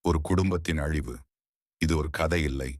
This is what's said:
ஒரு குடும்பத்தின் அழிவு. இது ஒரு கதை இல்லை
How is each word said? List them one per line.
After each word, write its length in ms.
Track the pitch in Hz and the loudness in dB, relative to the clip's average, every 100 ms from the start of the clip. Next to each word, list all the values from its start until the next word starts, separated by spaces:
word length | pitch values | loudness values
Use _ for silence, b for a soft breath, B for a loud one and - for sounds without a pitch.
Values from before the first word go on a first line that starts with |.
| 87 | 2
ஒரு 140 | 80 | 0
குடும்பத்தின் 600 | 73 95 95 87 80 78 73 | 2 2 2 0 0 -2 0
அழிவு. 300 | 76 62 62 - _ _ _ _ _ | -2 -4 -10 -16 _ _ _ _ _
இது 120 | 80 80 | 0 2
ஒரு 100 | 73 76 | 0 -2
கதை 220 | 80 85 | 0 2
இல்லை 260 | 73 67 65 67 | 0 -2 -6 -10